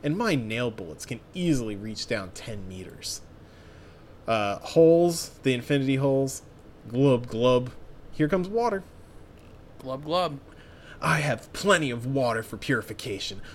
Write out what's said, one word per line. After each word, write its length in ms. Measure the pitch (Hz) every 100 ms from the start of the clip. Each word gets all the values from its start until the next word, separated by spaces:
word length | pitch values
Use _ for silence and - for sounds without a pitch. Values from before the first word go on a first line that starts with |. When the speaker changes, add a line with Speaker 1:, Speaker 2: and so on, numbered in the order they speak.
Speaker 1:
And 140 | 147 170
my 180 | 233 156
nail 360 | 110 113 123
bullets 340 | 110 87 76 -
can 160 | 117 -
easily 440 | 180 175 139 113 101
reach 280 | 110 101 -
down 260 | 110 92
ten 360 | - - 107 92
meters. 540 | 92 92 - - - - - - - - - - - - - -
Uh, 320 | 113 101 101
holes, 720 | - - 165 165 175 165 - -
the 100 | 135
infinity 420 | 127 120 143 135 135
holes, 460 | 139 135 135 - - - - - -
glub, 380 | 120 139 123 104
glub. 440 | 110 123 127 123 - - - -
Here 160 | - 151
comes 220 | 190 180
water. 340 | 220 233 196 180 - - - - - - - - -
Speaker 2:
Glub, 240 | 131 131
glub. 360 | 147 170 175 139 - - - - - -
Speaker 1:
I 180 | - 156
have 320 | 147 120 -
plenty 380 | - 190 180 147
of 140 | 120 120
water 340 | 135 123 110
for 160 | 110 110
purification. 840 | - 123 101 107 127 98 - 107 -